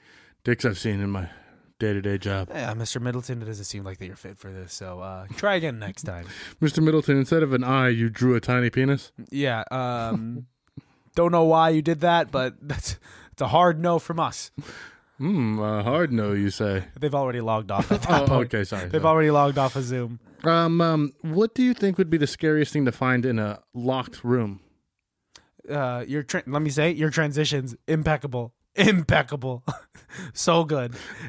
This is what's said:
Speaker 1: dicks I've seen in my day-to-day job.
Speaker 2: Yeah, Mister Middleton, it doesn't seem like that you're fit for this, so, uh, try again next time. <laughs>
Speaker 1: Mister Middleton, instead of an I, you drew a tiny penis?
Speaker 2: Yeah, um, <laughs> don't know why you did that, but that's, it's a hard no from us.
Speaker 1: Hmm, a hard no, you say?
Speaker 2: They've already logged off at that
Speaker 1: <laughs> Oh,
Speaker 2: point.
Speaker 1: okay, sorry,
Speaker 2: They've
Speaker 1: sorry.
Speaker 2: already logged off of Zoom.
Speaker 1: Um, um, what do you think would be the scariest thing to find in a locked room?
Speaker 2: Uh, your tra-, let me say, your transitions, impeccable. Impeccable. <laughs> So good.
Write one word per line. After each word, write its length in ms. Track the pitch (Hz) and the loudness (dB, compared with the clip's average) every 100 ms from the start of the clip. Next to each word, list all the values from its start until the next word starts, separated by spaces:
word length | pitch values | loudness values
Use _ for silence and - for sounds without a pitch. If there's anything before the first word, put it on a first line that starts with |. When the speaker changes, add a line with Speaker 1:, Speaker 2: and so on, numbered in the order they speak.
| _ - _ _ | _ -20 _ _
Speaker 1:
dicks 220 | 120 120 120 | -2 0 0
I've 120 | 95 | -2
seen 220 | 110 101 | -2 -2
in 100 | 98 | -2
my 200 | 98 87 - _ _ _ - | -4 -6 -12 _ _ _ -4
day-to-day 380 | 107 101 101 98 | -2 -2 -2 -2
job. 320 | 101 98 92 | -2 -4 -6
Speaker 2:
Yeah, 220 | 156 123 | -6 -6
Mister 260 | 113 113 123 | -6 -6 -4
Middleton, 420 | 123 123 120 120 | -4 -6 -8 -10
it 40 | 110 | -10
doesn't 180 | 104 | -10
seem 220 | 98 101 98 | -10 -10 -10
like 140 | 92 | -12
that 80 | 92 | -14
you're 100 | 82 | -16
fit 200 | 95 101 | -20 -18
for 140 | 98 | -16
this, 220 | 95 90 | -14 -14
so, 260 | - 92 90 | -14 -12 -12
uh, 280 | 95 92 98 - | -12 -12 -14 -4
try 180 | 202 185 | -2 0
again 240 | 160 113 | -2 -6
next 240 | 101 - | -10 -10
time. 220 | - 87 87 - | -10 -10 -12 -16
<laughs> 160 | - - | -14 -2
Speaker 1:
Mister 220 | 151 160 | 0 4
Middleton, 360 | 156 156 147 139 | 4 4 4 2
instead 260 | 131 165 | 4 2
of 100 | 147 | 2
an 100 | 127 | 0
I, 240 | 127 135 127 | 2 2 2
you 220 | 117 113 | 2 0
drew 260 | 110 127 123 | 2 2 2
a 60 | |
tiny 280 | - 123 120 | 2 0 2
penis? 440 | 131 135 135 - - - | 2 2 0 -4 -18 -10
Speaker 2:
Yeah, 320 | 139 139 113 - | -4 -2 -2 -4
um, 760 | 131 123 120 113 110 113 123 123 _ _ - | -6 -4 -4 -4 -4 -6 -10 -14 _ _ -20
<laughs> 360 | _ _ _ 170 | _ _ _ 2
don't 160 | 170 | 4
know 140 | 170 165 | 6 6
why 240 | 160 165 | 6 6
you 120 | 156 | 4
did 200 | 151 156 | 2 2
that, 280 | 175 170 143 | 4 4 2
but 260 | 135 127 - | -2 -2 -4
that's, 380 | 143 - - - - - - | -8 -8 -6 -10 -14 -20 -14
it's 100 | - | -6
a 60 | 120 | 2
hard 320 | 156 180 160 | 6 6 4
no 200 | 175 165 | 0 0
from 200 | - 165 | -2 -4
us. 320 | 139 - - - - - - - _ - | -4 -4 -12 -14 -14 -16 -20 -20 _ -6
Speaker 1:
Hmm, 420 | 156 190 110 107 | -2 0 2 0
a 220 | 107 107 | 0 0
hard 300 | 110 156 160 | 0 0 2
no, 220 | 113 104 | 0 0
you 160 | 101 101 | 0 0
say? 340 | - 104 98 - - | 0 -2 -2 -4 -6
Speaker 2:
They've 160 | 147 143 | -4 -2
already 240 | 131 120 | -2 -4
logged 300 | 110 110 101 | -2 -2 -2
off 180 | 101 - | -2 0
at 120 | 202 | 0
that 200 | - 147 | 2 2
Speaker 1:
<laughs> 20 | |
Oh, 40 | 139 | 4
Speaker 2:
point. 260 | 127 120 | 2 0
Speaker 1:
okay, 120 | 110 95 | -2 -4
sorry, 240 | 98 90 | -6 -4
Speaker 2:
They've 120 | 156 | 0
Speaker 1:
sorry. 120 | 160 | 4
Speaker 2:
already 180 | 160 151 | 4 4
logged 260 | 147 143 143 | 4 4 2
off 200 | 131 139 | 0 -2
of 60 | 123 | -4
Zoom. 340 | 127 117 120 _ - | -4 -6 -10 _ -4
Speaker 1:
Um, 360 | 165 165 165 170 | 2 2 4 4
um, 320 | 165 156 147 - | 4 2 0 -4
what 340 | 165 170 220 - | -2 0 2 2
do 80 | |
you 100 | 254 | 2
think 240 | 240 196 185 | 2 0 2
would 140 | 165 | 2
be 60 | 160 | 2
the 80 | 147 | 0
scariest 440 | - 156 151 147 | 0 2 2 2
thing 140 | 151 131 | 2 0
to 60 | |
find 340 | - 127 123 127 | 0 0 2 2
in 140 | 113 | 0
a 200 | 104 104 _ | -2 -6 _
locked 500 | 123 123 131 123 - | -6 -2 -2 -4 -6
room? 360 | 120 123 104 95 _ _ _ _ _ _ _ - _ _ - | 0 2 0 -6 _ _ _ _ _ _ _ -20 _ _ -8
Speaker 2:
Uh, 380 | 143 127 123 117 | -4 -4 -4 -6
your 140 | 147 | -6
tra-, 220 | 131 180 127 | -4 -6 -4
let 160 | 147 | -2
me 80 | 151 | -2
say, 220 | 139 165 | 2 0
your 180 | 151 151 | 2 0
transitions, 680 | 160 147 143 147 147 127 117 - | 2 0 0 0 -2 -4 -8 -2
impeccable. 680 | 156 156 151 139 123 117 _ _ - | 0 2 0 -2 -6 -8 _ _ 4
Impeccable. 880 | 202 185 147 156 - 143 131 127 - | 4 4 4 2 2 -4 -6 -6 -8
<laughs> 60 | - - - - - 185 | -10 -12 -20 -20 -16 -12
So 300 | - - 170 | -4 2 4
good. 320 | 156 143 120 120 - - | 2 0 -4 -8 -14 -14